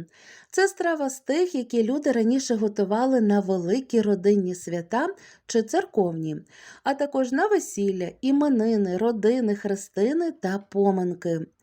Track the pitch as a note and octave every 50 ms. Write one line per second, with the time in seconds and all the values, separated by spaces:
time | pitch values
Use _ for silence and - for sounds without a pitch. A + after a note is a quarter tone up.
0 | E3 - _ _ - - - - - _ - F#4 F#4+ F#4+ - - F4 E4+ E4 D4+
1 | C#4 C4 C4 - _ - C#4 E4+ F4+ F4+ - C4 A#3+ - A#3+ A#3 A3+ G#3+ C4+ D4+
2 | - C#4+ A#3 A#3 G#3+ A3+ C4 C4+ - - A#3 G#3 A3 G3+ G#3 G#3+ G3 F#3+ G#3 A#3
3 | B3+ C4+ C4 B3 A3+ G3+ G3+ G3+ F#3 F#3 F#3+ F3+ E3+ E3+ A3 C4+ C4 - A#3+ A3+
4 | G#3 G#3 G3+ F#3 F3+ G3+ G#3 G3+ F#3 F3+ F3+ F3+ - E3+ E3+ E3+ E3+ - A3 B3+
5 | D#4+ F#4+ G4 - - - - _ _ - - A3+ G#3+ - - F#4 F#4+ - - A3
6 | F#3 E3+ E3 D#3+ D#3+ D#3 D3+ E3 - _ - - - - - - - C4 C#4 C#4
7 | C#4+ C#4+ - C4+ C4 B3 C4+ D4+ G4 G#4+ G#4 E4+ - - - G3+ G3+ G3 F#3+ F3+
8 | F3 F3 - _ - C4+ C#4 C#4+ D4 D4 C4 A3 G#3+ A3+ A3+ G#3 G3 F3+ F3+ F#3
9 | A3 A#3+ A#3 G3+ G3 A3 B3 C4 A#3 G#3 G3+ G#3 - G3 G3 G3 - - - F#3+
10 | G3+ B3+ D#4 E4+ E4+ E4 D#4+ - - F#3 G3 G3+ G3+ - - G3+ G3 G3+ F#3+ F#3
11 | F3+ F3+ F3 F3 - E3+ E3 D#3+ D#3+ - _ _